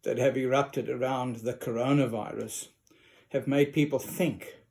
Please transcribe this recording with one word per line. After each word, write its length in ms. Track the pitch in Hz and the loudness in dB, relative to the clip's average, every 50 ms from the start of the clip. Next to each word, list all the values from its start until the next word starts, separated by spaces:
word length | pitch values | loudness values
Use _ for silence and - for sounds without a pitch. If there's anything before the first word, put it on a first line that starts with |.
| - | -2
that 140 | - - | -2 0
have 200 | 113 127 139 127 | 2 2 2 2
erupted 500 | 135 131 123 131 139 139 - - 135 113 | 2 0 2 2 2 0 0 -4 -6 -4
around 540 | 113 127 123 127 131 135 127 123 127 117 113 | -4 -4 -2 -2 -2 -2 -2 -2 -4 -6 -4
the 140 | 110 123 120 | -4 -6 -6
coronavirus 1120 | - - 131 113 113 123 135 143 147 135 117 113 107 - - - 110 107 110 - - - - _ _ _ _ _ _ _ _ _ - _ _ - | -4 -6 -4 -2 0 2 4 4 4 4 2 0 -4 -6 -6 -6 -8 -8 -8 -8 -12 -12 -14 _ _ _ _ _ _ _ _ _ -20 _ _ -2
have 140 | 135 - 139 | -2 0 2
made 240 | 139 143 143 143 - | 4 4 4 4 4
people 260 | 156 147 147 139 127 | 2 2 4 2 -2
think 600 | - - - - 185 160 107 - - - - - _ _ | -2 -4 -2 0 0 0 0 -4 -12 -16 -18 -20 _ _